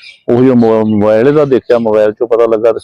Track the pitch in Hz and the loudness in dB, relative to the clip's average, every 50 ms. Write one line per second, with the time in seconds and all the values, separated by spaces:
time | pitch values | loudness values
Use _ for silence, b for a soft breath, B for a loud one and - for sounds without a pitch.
0 | B B B B B - 123 120 127 131 127 123 117 113 110 110 110 107 107 104 | B B B B B -4 0 0 2 2 2 2 2 2 2 0 0 -2 -2 0
1 | 101 107 107 110 117 139 147 156 151 143 131 113 - _ 123 117 117 113 107 107 | 0 0 0 2 0 0 0 0 0 0 -2 -4 -2 _ -4 -2 -2 -2 0 0
2 | 107 107 107 - 123 113 120 110 117 113 113 107 110 117 110 117 | 0 0 -2 -4 -6 -4 0 0 0 0 0 0 0 -2 -2 -2